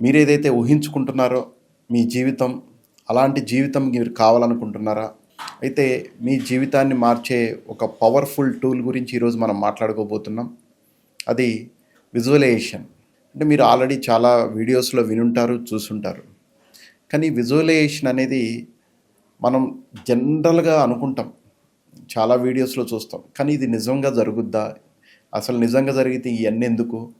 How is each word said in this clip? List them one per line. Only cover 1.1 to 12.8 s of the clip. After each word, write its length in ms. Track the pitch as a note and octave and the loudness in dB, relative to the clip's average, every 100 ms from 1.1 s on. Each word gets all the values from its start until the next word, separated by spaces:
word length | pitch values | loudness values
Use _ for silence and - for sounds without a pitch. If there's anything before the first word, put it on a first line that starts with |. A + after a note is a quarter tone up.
| C3 B2 B2+ - _ _ _ _ | 0 0 0 -6 _ _ _ _
మీ 120 | A#2 | 0
జీవితం, 580 | A#2 A#2+ B2+ C3 B2+ B2+ - _ _ _ - | 0 0 -2 -2 -4 -4 -14 _ _ _ -4
అలాంటి 320 | A#2 C3+ C#3+ | 2 2 0
జీవితం 480 | A2+ B2+ C#3 C#3 C3+ | -2 -2 0 0 -2
మీరు 200 | A#2+ A#2 | -2 -4
కావాలనుకుంటున్నారా? 1000 | A#2 A2+ A#2+ A#2+ A#2 G#2+ G2+ G#2+ G#2+ A2 - _ - - - | 2 6 6 4 0 -4 -6 -4 -4 -6 -12 _ -18 -16 -8
అయితే 460 | C3+ C3+ C3+ B2+ - - | -6 0 0 0 -6 -8
మీ 180 | A#2+ C3+ | -2 -2
జీవితాన్ని 560 | - B2+ C3+ C#3 C3+ B2+ | 0 -2 2 2 2 2
మార్చే 640 | A#2+ A#2+ - B2 A2+ A2 - | 2 2 0 0 0 -4 -12
ఒక 160 | G#2+ A2+ | -6 -6
పవర్ఫుల్ 760 | - A2+ C3+ - - C3+ - | 2 4 4 0 0 -2 0
టూల్ 220 | C3 C3 | -2 -2
గురించి 340 | A#2+ C3 B2 B2 | -2 -4 -4 -2
ఈరోజు 220 | A#2+ A#2 | 0 0
మనం 240 | A2+ G2+ | -2 0
మాట్లాడుకోబోతున్నాం. 960 | G#2 G#2 A2 A2 G#2 G#2+ G#2 A2 A#2+ - _ _ _ _ _ _ - | -2 -2 -4 -4 -4 -6 -8 -10 -10 -14 _ _ _ _ _ _ -6
అది 420 | A#2+ B2 A2 A#2 _ _ _ _ | -2 0 -2 -10 _ _ _ _
విజువలైజేషన్. 680 | B2 A#2 C#3+ C3 A2+ - F#2 | -4 2 4 4 2 -2 -10